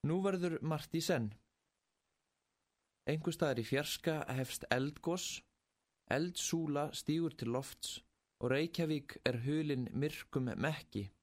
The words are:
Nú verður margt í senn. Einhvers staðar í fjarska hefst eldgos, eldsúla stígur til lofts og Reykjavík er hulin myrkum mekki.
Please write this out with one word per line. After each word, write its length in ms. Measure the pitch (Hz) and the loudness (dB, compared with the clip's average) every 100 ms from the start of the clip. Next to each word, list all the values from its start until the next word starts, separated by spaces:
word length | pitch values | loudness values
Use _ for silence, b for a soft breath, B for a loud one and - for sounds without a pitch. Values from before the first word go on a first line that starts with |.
Nú 160 | 143 175 | 2 2
verður 380 | 196 190 175 165 | 2 2 0 0
margt 340 | 156 151 - | 0 -2 0
í 60 | 165 | -2
senn. 300 | 156 156 107 107 _ _ _ _ _ _ _ _ _ _ _ _ _ _ _ _ - | 2 2 2 -4 _ _ _ _ _ _ _ _ _ _ _ _ _ _ _ _ -2
Einhvers 300 | 156 165 160 | 0 0 2
staðar 220 | 151 117 | 2 2
í 20 | |
fjarska 500 | 110 131 147 - 165 156 - 131 | 2 0 0 -2 -2 -2 -2 -2
hefst 320 | 127 - - | -4 -6 0
eldgos, 720 | 123 139 - - 180 - - _ _ _ _ _ _ _ | 0 0 -2 -4 -2 -4 -8 _ _ _ _ _ _ _
eldsúla 760 | 139 175 170 - 165 156 143 151 | 0 0 -2 0 0 2 0 0
stígur 400 | - - 156 165 | -4 0 2 0
til 220 | - 117 123 | -2 -2 -2
lofts 460 | 135 - - - _ _ _ _ | -4 -8 -8 -8 _ _ _ _
og 120 | 123 | 2
Reykjavík 640 | 135 165 170 160 151 135 - | 2 2 0 0 0 -4 0
er 160 | 131 120 | 2 2
hulin 440 | 127 151 151 135 123 | 0 2 2 0 0
myrkum 600 | 127 147 - - 143 127 - | 0 0 -2 -4 0 0 0
mekki. 520 | 143 151 - 104 95 _ | 0 -2 -4 -6 -6 _